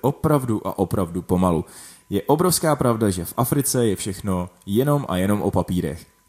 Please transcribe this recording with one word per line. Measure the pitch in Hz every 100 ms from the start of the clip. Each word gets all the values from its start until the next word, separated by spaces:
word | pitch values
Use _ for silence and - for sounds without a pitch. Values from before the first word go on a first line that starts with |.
opravdu | 131 143 156 147 127 107 95
a | -
opravdu | 95 - 85 90
pomalu. | - 90 92 80 - - - - -
Je | 101
obrovská | - 151 180 - 160 143
pravda, | 127 113 107
že | 90 85
v | -
Africe | 131 147 131 127 117
je | 92
všechno | 107 92 104 92 90 _ -
jenom | 101 143 143 -
a | 90
jenom | 95 104
o | 98
papírech. | 95 87 90 82 - - _